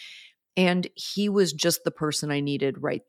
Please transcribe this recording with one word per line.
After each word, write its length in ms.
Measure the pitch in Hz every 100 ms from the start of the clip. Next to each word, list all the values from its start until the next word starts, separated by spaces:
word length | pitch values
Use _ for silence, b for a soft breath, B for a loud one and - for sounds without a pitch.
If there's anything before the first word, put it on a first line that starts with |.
| B B B B _ 185
And 320 | 180 180 - -
he 320 | - 196 208
was 240 | 202 170
just 320 | 151 170 -
the 80 | 165
person 400 | - 151 147 147
I 80 | 143
needed 420 | 143 139 135 131
right 220 | 143 -